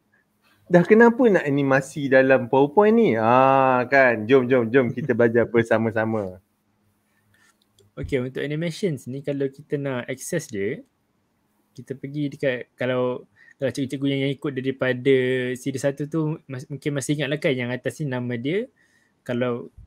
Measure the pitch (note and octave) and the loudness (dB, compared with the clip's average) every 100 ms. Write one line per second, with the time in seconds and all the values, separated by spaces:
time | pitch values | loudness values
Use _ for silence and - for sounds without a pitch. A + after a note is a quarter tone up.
0 | _ _ _ _ _ _ - F3 E3+ G#3+ | _ _ _ _ _ _ 2 2 6 6
1 | A#3 A#3 A#3+ F3 C#3+ C#3+ C#3 C3+ C#3+ D#3 | 6 6 4 2 2 0 2 2 0 -6
2 | C#3 C3 C3 C3 A#2+ C3+ C#3+ G#3 G#3 A#3 | 2 4 6 2 2 2 4 4 4 4
3 | G#3 A2+ A2 B2+ C3+ C3+ C3 B2+ B2 C#3 | 4 2 4 6 6 4 2 0 2 4
4 | B2+ A#2 G#2+ C3+ B2 C3 A2+ C3 A#2+ - | 4 2 2 2 4 0 2 2 0 -2
5 | B2+ A2+ A#2+ A#2 A2 A#2 A2+ A2 A2+ A2 | -2 2 2 2 2 2 2 0 0 -2
6 | A2 A2 F#2+ F#2 _ _ _ _ _ _ | -2 -4 -6 -12 _ _ _ _ _ _
7 | _ _ _ _ _ _ _ _ _ - | _ _ _ _ _ _ _ _ _ -14
8 | - C#3 B2+ C#3 C#3 D3+ E3+ E3 G3+ C3+ | -6 -4 -4 -8 -8 -6 -8 -6 -6 -6
9 | - C#3 C#3+ C#3 C#3 C#3 - D3 C#3 B2 | -10 -10 -8 -6 -6 -8 -10 -8 -6 -6
10 | A#2+ C3 - F3 - G#2 G2 F3+ - _ | -8 -12 -8 -8 -8 -6 -6 -8 -14 _
11 | _ _ _ _ _ _ _ - B2 C#3 | _ _ _ _ _ _ _ -20 -16 -14
12 | C#3 D3 C#3+ D3+ C#3 B2 - - B2+ B2+ | -12 -8 -8 -4 -4 -4 -8 -6 -4 -2
13 | B2+ B2 - _ _ _ C3 C#3+ C3 C#3 | -2 -6 -12 _ _ _ -6 -4 -6 -4
14 | C#3 C#3 C#3 C3+ D#3 B2+ C3 C3 B2+ B2 | -4 -2 -2 -4 -6 -6 -6 -2 -2 0
15 | C3 C3 B2+ C3 B2+ B2+ C#3 C3 C#3+ C#3 | 2 2 2 -2 -4 -6 -8 -4 -4 -4
16 | D3 D#3+ D#3 D#3+ - B2+ - C#3 D3+ C#3+ | -6 -4 -4 -6 -12 -14 -12 -10 -6 -6
17 | - D3 C3+ D3 E3 B2+ A#2+ B2 C3 - | -4 -4 -4 -2 -2 -2 -4 -6 -6 -6
18 | D3+ B2+ B2 A#2+ C3 F#3+ B3+ _ _ _ | -6 -6 -6 -6 -4 -4 -6 _ _ _
19 | _ _ - A#2+ B2 A#2+ - - | _ _ -8 -4 -2 -4 -10 -20